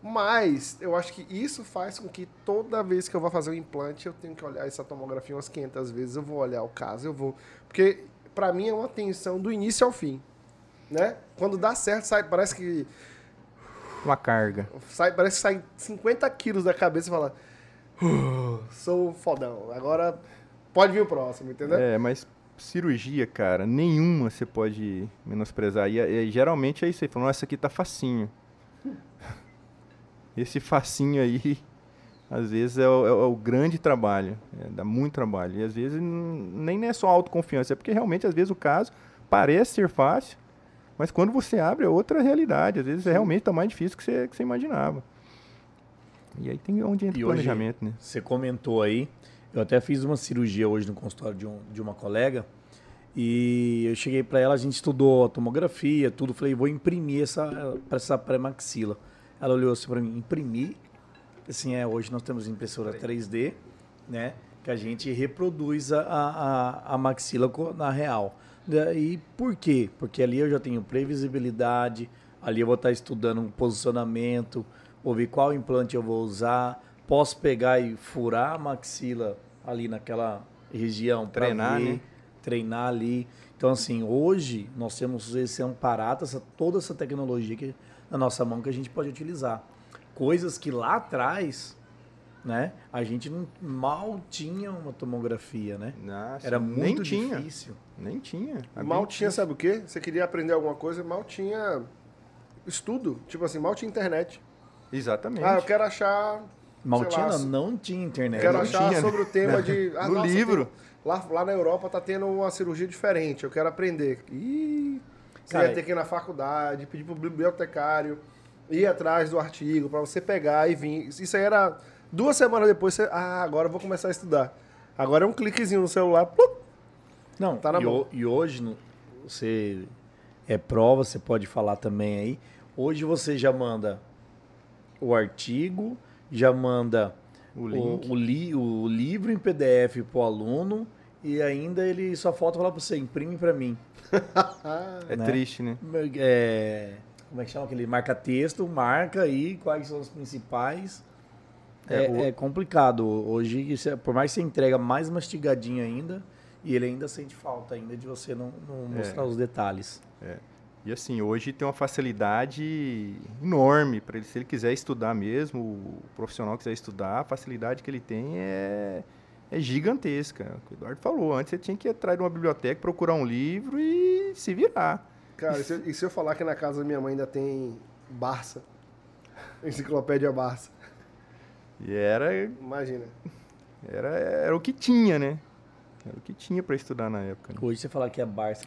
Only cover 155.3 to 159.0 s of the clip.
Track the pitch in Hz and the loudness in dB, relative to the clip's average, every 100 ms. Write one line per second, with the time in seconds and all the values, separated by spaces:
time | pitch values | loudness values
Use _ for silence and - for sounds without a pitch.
155.3 | 156 147 127 113 123 117 117 165 185 190 | -4 0 0 0 -4 -4 -6 -8 -10 -12
156.3 | - - - 165 123 123 127 143 - 139 | -20 -20 -18 -2 0 0 -4 -10 -10 -16
157.3 | - 151 123 117 117 113 120 127 123 - | -14 -10 -10 -10 -12 -10 -12 -12 -14 -10
158.3 | 120 123 160 151 135 123 117 | -8 -10 -12 -14 -12 -8 -6